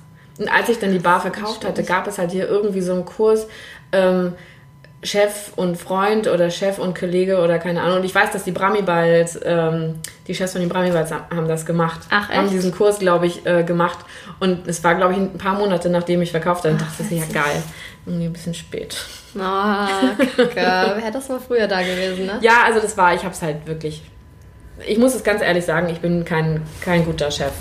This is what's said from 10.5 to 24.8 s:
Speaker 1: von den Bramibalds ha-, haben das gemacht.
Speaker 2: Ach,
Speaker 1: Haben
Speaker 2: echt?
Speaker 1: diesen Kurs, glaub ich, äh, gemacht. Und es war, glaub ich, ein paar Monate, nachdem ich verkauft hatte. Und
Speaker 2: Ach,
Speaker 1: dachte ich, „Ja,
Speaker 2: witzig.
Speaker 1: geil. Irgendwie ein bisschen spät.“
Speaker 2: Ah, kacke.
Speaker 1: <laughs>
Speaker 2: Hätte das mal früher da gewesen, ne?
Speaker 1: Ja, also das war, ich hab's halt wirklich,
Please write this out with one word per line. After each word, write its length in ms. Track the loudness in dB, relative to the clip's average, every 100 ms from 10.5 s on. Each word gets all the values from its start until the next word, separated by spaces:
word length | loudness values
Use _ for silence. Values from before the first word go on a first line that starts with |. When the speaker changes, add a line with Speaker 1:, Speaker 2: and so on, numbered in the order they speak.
Speaker 1:
von 80 | -2
den 80 | -2
Bramibalds 420 | 0 2 2 0
ha-, 140 | -6 -6
haben 120 | -4 -2
das 160 | -2
gemacht. 360 | 0 0 0 -2 -2
Speaker 2:
Ach, 180 | 0 0
Speaker 1:
Haben 160 | 0 2
Speaker 2:
echt? 80 |
Speaker 1:
diesen 180 | 2 0
Kurs, 260 | 2 2 4
glaub 240 | 4 4
ich, 240 | 2 0 0
äh, 160 | 2
gemacht. 360 | 2 2 0 -2 -14 -18 -18 -2
Und 260 | 0 0 -4
es 160 | -2
war, 120 | 2 4
glaub 160 | 2
ich, 60 | 2
ein 200 | -2 -4
paar 160 | -2
Monate, 360 | 0 0 0 2
nachdem 320 | 0 2 0
ich 80 | 0
verkauft 320 | 0 0 0
hatte. 100 | 2
Und 80 | 0
Speaker 2:
Ach, 60 | -2 -6
Speaker 1:
dachte 60 |
ich, 60 | -4
„Ja, 120 | -4
Speaker 2:
witzig. 120 | -2
Speaker 1:
geil. 280 | 0 0 -2 -6 -12 -18 -14 -8
Irgendwie 180 | -4 -4
ein 60 |
bisschen 220 | -6 -8
spät.“ 420 | -10 -8 -10 -8 -10 -12 -16 -14 -6
Speaker 2:
Ah, 500 | -2 0 2 0 0 2 2 2 2 2
kacke. 600 | 2 2 2 2 2 0
Speaker 1:
<laughs> 40 |
Speaker 2:
Hätte 120 | -4
das 160 | -6 -6
mal 120 | -8
früher 260 | 0 0 2
da 140 | 0
gewesen, 440 | -2 -2 -2 -4 -4
ne? 120 | 2
Speaker 1:
Ja, 220 | 6 6
also 160 | 6 4
das 160 | 0 4
war, 180 | 4
ich 80 | 4
hab's 180 | -2 -4
halt 240 | -4 -4 -8
wirklich, 360 | -8 -8 -10 -16 -20 -20 -20 -20 -20 -20 -10